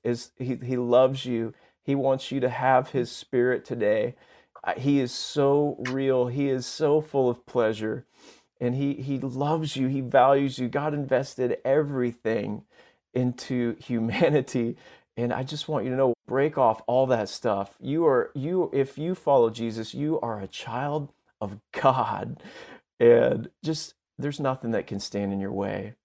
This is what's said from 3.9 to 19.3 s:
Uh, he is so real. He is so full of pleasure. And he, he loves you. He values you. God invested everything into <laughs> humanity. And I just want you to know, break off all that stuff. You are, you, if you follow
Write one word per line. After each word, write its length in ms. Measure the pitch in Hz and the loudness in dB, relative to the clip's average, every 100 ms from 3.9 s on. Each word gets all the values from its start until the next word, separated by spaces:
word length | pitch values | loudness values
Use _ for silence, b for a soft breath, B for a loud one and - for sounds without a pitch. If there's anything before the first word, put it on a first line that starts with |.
| 107 117 - b b b - | 2 -2 -6 b b b -12
Uh, 100 | - 92 | -6 -2
he 220 | 135 143 | 2 2
is 120 | 123 | 0
so 640 | - - 147 139 143 147 - 127 | -4 -6 0 2 4 2 -2 -6
real. 360 | 135 135 131 123 | -2 0 2 0
He 200 | 135 139 | 0 -2
is 180 | 131 120 | -2 -4
so 340 | - 151 147 | -2 2 2
full 280 | 151 139 123 | 0 0 2
of 140 | 120 - | 0 -4
pleasure. 580 | 123 110 107 110 123 - b b b b - | 0 0 0 -4 -6 -10 b b b b -6
And 140 | 123 | -4
he, 200 | 131 139 | -2 -2
he 240 | 139 135 135 | -4 -6 -6
loves 580 | 131 127 143 160 156 135 | -6 -4 -2 -2 -2 -2
you. 120 | 131 | -2
He 120 | 135 | -2
values 580 | 127 135 131 139 139 131 | 2 6 6 6 2 -2
you. 100 | 123 | -4
God 260 | 139 151 | -2 -4
invested 640 | 147 135 131 139 - 123 - | -4 0 0 0 -2 -2 -2
everything 1000 | 127 143 147 135 120 117 110 110 104 104 - b b b _ | 0 2 0 -2 -2 -2 -2 -2 -4 -8 -12 b b b _
into 640 | 123 123 123 - 123 120 110 | -2 -2 -2 -4 -2 -2 -4
<laughs> 40 | |
humanity. 960 | - 117 113 - 151 147 131 127 117 - B B B - | -4 -2 -2 2 2 2 0 -2 -4 -6 B B B -6
And 140 | 120 | -4
I 120 | - | -4
just 240 | 135 151 - | -6 -8 -6
want 160 | 143 | -4
you 60 | 123 | -2
to 40 | 127 | 2
know, 160 | 131 117 - | 2 0 -2
break 320 | 127 151 151 | 0 0 2
off 240 | 120 110 - | 2 2 0
all 200 | 123 131 | 2 2
that 240 | 117 104 | 2 -2
stuff. 440 | - 117 98 98 - | -4 -2 0 -4 -8
You 240 | 127 156 165 | -4 2 4
are, 240 | 127 - | 4 2
you, 360 | 139 147 185 165 | -4 -4 -2 0
if 240 | 139 135 - | 0 -2 -2
you 160 | 160 | -6
follow 340 | 180 151 | -4 2